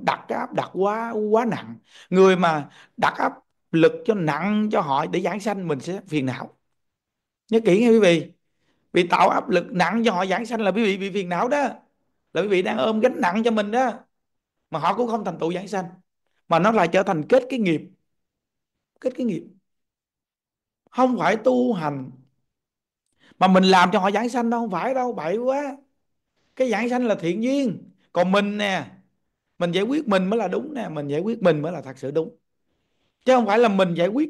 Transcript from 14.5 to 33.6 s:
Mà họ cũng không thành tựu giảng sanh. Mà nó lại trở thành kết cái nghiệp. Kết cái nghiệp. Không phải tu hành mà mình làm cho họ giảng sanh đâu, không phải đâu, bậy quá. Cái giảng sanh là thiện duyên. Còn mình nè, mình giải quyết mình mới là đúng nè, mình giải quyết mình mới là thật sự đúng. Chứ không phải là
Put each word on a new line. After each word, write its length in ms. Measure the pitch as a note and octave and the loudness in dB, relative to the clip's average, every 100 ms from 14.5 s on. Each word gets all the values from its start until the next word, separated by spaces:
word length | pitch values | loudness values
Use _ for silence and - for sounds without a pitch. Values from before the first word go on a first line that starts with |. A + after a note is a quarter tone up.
| _ - | _ -10
Mà 80 | D#3 | -4
họ 140 | D#3+ | -2
cũng 140 | G3+ A#3+ | -2 -2
không 180 | A3 G3 | -4 -6
thành 140 | D#3+ | -6
tựu 140 | D#3+ | -4
giảng 140 | F3+ G#3 | -6 -6
sanh. 180 | G3+ F3 - _ _ _ _ - | -8 -8 -12 _ _ _ _ -2
Mà 120 | E3 | 2
nó 120 | G3 | 4
lại 160 | A3 E3+ | 4 2
trở 160 | F#3 | 2
thành 240 | F#3+ E3+ D3 | 0 -2 4
kết 160 | B3+ - | 2 2
cái 100 | C4 | -2
nghiệp. 220 | F#3+ E3 - _ _ _ _ _ _ _ _ _ _ _ | 0 0 -4 _ _ _ _ _ _ _ _ _ _ _
Kết 140 | B3 A#3+ | -8 -4
cái 100 | B3 | -4
nghiệp. 180 | E3+ - _ _ _ _ _ _ _ _ _ _ _ _ _ _ | -4 -8 _ _ _ _ _ _ _ _ _ _ _ _ _ _
Không 260 | - B3+ A3+ | 0 0 2
phải 160 | E3 A3 | 0 2
tu 380 | B3+ B3+ B3 | 2 2 2
hành 380 | G3 D3+ C#3+ - - _ _ _ _ _ _ _ _ _ _ _ - | 0 -4 -6 -10 -16 _ _ _ _ _ _ _ _ _ _ _ 0
mà 80 | F#3 | 4
mình 160 | F#3 | 6
làm 260 | F#3+ F#3 F3+ | 6 6 6
cho 60 | G#3 | 4
họ 120 | F#3 | 0
giảng 180 | G3+ A#3+ | 0 -2
sanh 200 | B3 A#3 | -2 -2
đâu, 100 | A#3 | -2
không 120 | A#3 | -2
phải 220 | F3+ G#3+ | -4 -2
đâu, 200 | C4 B3 | -2 -2
bậy 240 | G3 D#3 G#3+ | -4 -4 -2
quá. 400 | B3 C4+ C#4+ C#4 _ _ _ _ _ _ _ - | -2 -2 -4 -10 _ _ _ _ _ _ _ -4
Cái 160 | C4 | -2
giảng 180 | G3+ A#3+ | 0 0
sanh 160 | B3 A#3+ | 0 0
là 100 | F#3+ | 0
thiện 280 | D#3+ F#3+ | -2 -2
duyên. 480 | A#3+ C#4 B3+ D#3 - _ _ | 0 0 0 -4 -10 _ _
Còn 180 | E3+ F3+ | 0 2
mình 260 | G3+ G3+ G#3 | 2 0 -2
nè, 280 | G3+ F3+ C3 - _ _ _ _ _ - | -2 -4 -6 -14 _ _ _ _ _ -6
mình 120 | F3 | -2
giải 120 | F3 | -2
quyết 240 | G#3+ D4 C#4 | -2 -2 0
mình 180 | F#3+ F#3 | 0 0
mới 140 | A3+ | -2
là 80 | F#3 | -2
đúng 260 | F#3 C#4 | -4 -6
nè, 160 | C#4 F#3+ | -8 -8
mình 180 | D#3 C#3+ | -8 -6
giải 140 | C#3+ | -4
quyết 200 | G3+ A3+ | -4 0
mình 200 | F3+ D3+ | 2 2
mới 100 | D#3 | -2
là 100 | - | -8
thật 160 | C3 B2+ | -12 -12
sự 140 | C3 | -6
đúng. 260 | F#3 - - _ _ _ _ _ _ _ _ - | -4 -6 -10 _ _ _ _ _ _ _ _ 2
Chứ 80 | B3+ | 2
không 100 | G#3+ | 4
phải 140 | |
là 100 | G#3+ | 2